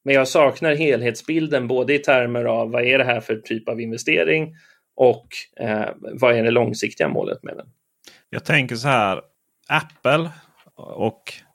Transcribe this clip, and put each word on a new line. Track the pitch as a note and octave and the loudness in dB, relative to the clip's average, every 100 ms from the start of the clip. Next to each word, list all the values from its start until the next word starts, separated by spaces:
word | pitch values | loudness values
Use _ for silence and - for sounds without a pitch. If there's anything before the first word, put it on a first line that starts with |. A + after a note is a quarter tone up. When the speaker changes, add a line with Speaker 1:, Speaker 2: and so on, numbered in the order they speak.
Speaker 1:
Men | C#3 | 0
jag | C#3 C3 | 2 4
saknar | F3 C#3+ A#2+ E3 | 4 4 2 0
helhetsbilden, | D3 D#3+ A#2 A#2+ A2+ - D#3+ D#3 C#3 A#2+ | 2 2 2 0 -4 -4 -2 0 -2 0
både | B2+ B2+ | -2 0
i | C#3+ | 0
termer | C#3+ C3 A#2+ A#2+ | 2 2 2 -2
av | A#2+ A2+ A2+ | -2 -2 -2
vad | A#2+ | 0
är | B2 C3 | 2 2
det | |
här | B2 A#2 | 2 -2
för | - A2 | -2 -6
typ | - A2+ - | -4 -8 -6
av | A2+ | -6
investering | A2+ A2+ - D#3 D#3+ D#3 D#3 D#3+ _ _ _ - | -8 -6 -2 0 2 0 -2 -10 _ _ _ 2
och, | B2+ A2+ - - - - | 2 2 -4 -18 -16 -8
eh, | A#2 G#2+ - - - - | -4 -4 -4 -8 -12 0
vad | B2 A#2+ | 2 4
är | |
det | A2+ | 4
långsiktiga | A#2+ A#2 A2+ G#2+ - D2+ | 2 2 -2 -6 -2 -2
målet | - G1+ - | 0 -4 -6
med | - - | -10 -16
den? | - _ _ _ - - _ | -18 _ _ _ -20 -20 _
Speaker 2:
Jag | - | -10
tänker | - D3+ B2+ A#2 | -2 0 0 -4
så | C3+ | 0
här, | C3 G2+ F2+ - _ _ _ - | 2 2 -2 -6 _ _ _ -4
Apple | D3+ - _ B2 D3+ E3 - _ _ _ - | -4 -4 _ 0 0 0 -10 _ _ _ -20
och | - - G#2+ - - - - | -16 -6 -4 -4 -14 -20 -18